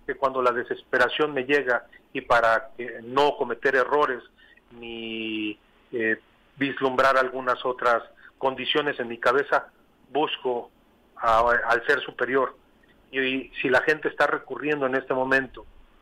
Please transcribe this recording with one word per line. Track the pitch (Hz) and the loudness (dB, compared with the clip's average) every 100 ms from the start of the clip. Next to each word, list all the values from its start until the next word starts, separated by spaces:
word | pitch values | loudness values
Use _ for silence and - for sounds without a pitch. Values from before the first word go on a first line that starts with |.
| - | -12
que | |
cuando | 131 135 131 | -4 -2 0
la | 123 | 0
desesperación | 120 117 120 - 131 120 - 151 | 0 -4 -8 -2 2 2 2 -2
me | 139 | -2
llega | 127 147 127 117 - - _ | 0 0 2 -2 -4 -18 _
y | 135 | -10
para | - 120 113 113 - - | 2 4 4 2 -2 -10
que | 120 117 | -12 -12
no | 113 135 147 131 | -4 2 2 2
cometer | 123 117 135 131 | -4 -2 0 2
errores | 123 147 143 123 - _ _ _ _ | 2 2 2 0 -10 _ _ _ _
ni, | 120 117 113 113 113 110 107 107 104 _ _ _ | -16 -12 -10 -8 -6 -6 -4 -6 -8 _ _ _
eh, | 123 110 110 _ _ _ - | -4 -2 -2 _ _ _ -6
vislumbrar | 139 127 135 127 131 131 | -6 -2 0 4 4 4
algunas | 127 127 127 120 | 2 -2 -2 -2
otras | 127 127 120 113 - _ - _ | -2 0 2 2 -2 _ -20 _
condiciones | 135 127 123 151 147 135 | -4 -2 -2 0 -2 -4
en | 117 | -6
mi | 117 | -2
cabeza, | 127 131 139 143 - _ _ _ _ | 2 2 2 0 -2 _ _ _ _
busco | 139 151 - 131 120 - _ _ _ _ - | -2 -2 -2 -4 -6 -8 _ _ _ _ -4
a, | 117 113 120 117 120 | 2 4 4 2 2
al | 117 - | 0 2
ser | 135 | -2
superior. | - - 120 135 127 - _ _ _ _ _ | -2 -6 -2 0 0 -4 _ _ _ _ _
Y, | 135 | -4
y | 131 131 - - | -2 -4 -6 -6
si | 139 | 0
la | 127 | 2
gente | - 156 - | 2 0 -2
está | - 147 | 0 0
recurriendo | 156 - 123 147 147 135 | 0 -6 -8 -4 -2 0
en | 131 | -2
este | - | -2
momento | 131 131 135 131 - - - - _ | -2 0 0 -2 -10 -20 -20 -20 _